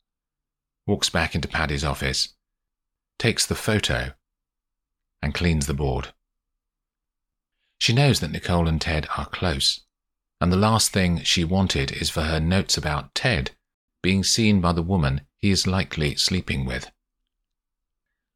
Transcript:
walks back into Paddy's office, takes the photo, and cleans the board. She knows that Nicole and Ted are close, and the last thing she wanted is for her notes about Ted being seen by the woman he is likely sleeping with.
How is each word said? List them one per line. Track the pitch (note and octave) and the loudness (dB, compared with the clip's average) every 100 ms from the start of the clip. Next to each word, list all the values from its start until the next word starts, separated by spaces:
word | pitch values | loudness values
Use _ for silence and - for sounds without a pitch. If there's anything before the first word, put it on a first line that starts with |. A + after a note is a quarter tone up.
| _ _ _ _ _ _ _ _ - | _ _ _ _ _ _ _ _ -4
walks | - - | -2 0
back | E2+ D#2+ E2+ | -2 -2 -4
into | - | -4
Paddy's | E2 D2+ C#2+ | -4 -2 -2
office, | D2 C2 C2+ - - _ _ _ _ _ _ _ _ - | -2 -2 -4 -2 -6 _ _ _ _ _ _ _ _ -2
takes | A#2 - - | -2 0 -2
the | F#2+ | -2
photo, | - G#2 - B1 C2 - _ _ _ _ _ _ _ _ _ - | 0 0 0 -2 -4 -10 _ _ _ _ _ _ _ _ _ -8
and | D#2+ | -6
cleans | - F2 D#2 C#2 | -2 0 0 0
the | |
board. | C#2 C#2 C2 - _ _ _ _ _ _ _ _ _ _ _ _ _ _ _ _ - | -2 -2 -2 -6 _ _ _ _ _ _ _ _ _ _ _ _ _ _ _ _ -4
She | - | 2
knows | A#2+ C#3+ G#2 | 4 4 2
that | D#2 | 0
Nicole | E2 - F2 E2 | -6 0 2 2
and | D#2+ | 2
Ted | - D#2 - - | 0 -2 -2 -8
are | C#2+ | -8
close, | - F#2 C2+ - - _ _ _ _ _ - | -4 -2 0 -2 -2 _ _ _ _ _ -2
and | F2+ | 2
the | F#2+ | 4
last | G#2+ A2+ - | 4 2 2
thing | G2 F2+ D#2+ | 2 2 0
she | - F2+ | 0 0
wanted | E2 F#2+ F#2 C#2 C#2 | 2 2 2 0 -2
is | - E2+ | -2 -4
for | - | -2
her | D#2+ D#2+ | -2 0
notes | D#2+ G2 - - | 2 2 2 -2
about | - - - | -2 -4 -6
Ted | - B2+ E2 C2 _ _ _ _ _ | -2 0 0 -2 _ _ _ _ _
being | F2+ G2 | 0 2
seen | F2+ - G#2+ G2+ | 2 2 4 4
by | F2 | 2
the | E2+ | 0
woman | E2 F#2+ C2+ C#2 - - | 0 0 0 -2 -8 -2
he | G2+ | 0
is | F#2 G2 | 2 2
likely | F#2 - E2 D2 - | 0 -2 -2 -2 0
sleeping | - F#2 - C#2 B1+ | -2 -2 -2 -4 -4
with. | C2 - _ _ _ _ _ _ _ _ _ _ _ _ _ _ | -6 -10 _ _ _ _ _ _ _ _ _ _ _ _ _ _